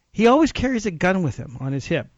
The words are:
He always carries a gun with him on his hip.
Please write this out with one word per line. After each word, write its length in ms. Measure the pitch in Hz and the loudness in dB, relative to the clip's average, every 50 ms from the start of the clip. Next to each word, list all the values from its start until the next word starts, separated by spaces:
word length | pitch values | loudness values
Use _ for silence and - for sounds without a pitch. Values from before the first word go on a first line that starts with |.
| _ _ | _ _
He 140 | - - 226 | 0 2 4
always 260 | 233 254 311 330 - | 6 6 6 4 2
carries 360 | - - 240 262 262 220 - | 0 -2 -2 -2 -2 -2 -4
a 40 | 214 | -4
gun 300 | 165 147 180 180 190 190 | -4 0 0 0 2 0
with 160 | 175 135 - | 0 -2 -4
him 200 | - - - 120 - | -6 -10 -12 -12 -8
on 120 | 131 135 | -6 -6
his 140 | 139 139 - | -6 -6 -4
hip. 220 | - 170 135 120 - _ | -4 -4 -4 -4 -8 _